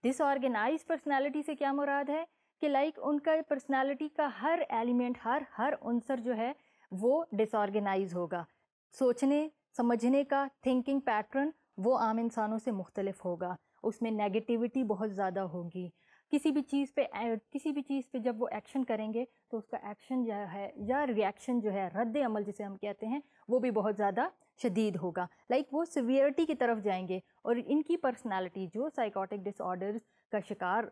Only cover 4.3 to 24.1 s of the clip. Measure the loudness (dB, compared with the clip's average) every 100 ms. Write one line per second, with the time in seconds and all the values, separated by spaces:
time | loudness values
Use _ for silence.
4.3 | 0 0 0 0 0 2 2 0 -2 0
5.3 | -2 -2 -2 -2 -2 -2 -4 -2 -4 -2
6.3 | -2 -2 -6 _ _ _ -2 2 2 0
7.3 | -2 0 2 0 0 0 0 -2 -4 -4
8.3 | -6 -8 _ _ _ _ 0 0 2 2
9.3 | 2 0 _ _ -2 0 2 4 2 2
10.3 | 0 -2 _ 0 0 2 -2 0 -2 0
11.3 | 0 -2 -2 _ -2 2 2 2 0 0
12.3 | 0 -2 -2 -2 -4 -4 -4 -4 -4 -6
13.3 | -4 -4 -6 _ _ -4 -2 -2 0 0
14.3 | 0 0 0 0 0 0 -2 -2 -2 -2
15.3 | -2 -4 -6 -8 -8 -10 _ _ _ _
16.3 | 0 2 0 0 -2 0 -2 -2 -2 -2
17.3 | -4 _ -6 -4 -4 -2 -4 -4 -4 -2
18.3 | -2 -4 -4 -6 -4 -2 -2 -2 -4 -6
19.3 | _ _ -8 -8 -10 -10 -12 -4 -2 -2
20.3 | -4 -6 -8 -10 -8 -2 0 2 2 2
21.3 | 0 -2 0 2 0 -2 0 0 0 0
22.3 | 0 -4 -6 -10 -6 -6 -6 -4 -4 -6
23.3 | _ 0 2 4 2 2 2 2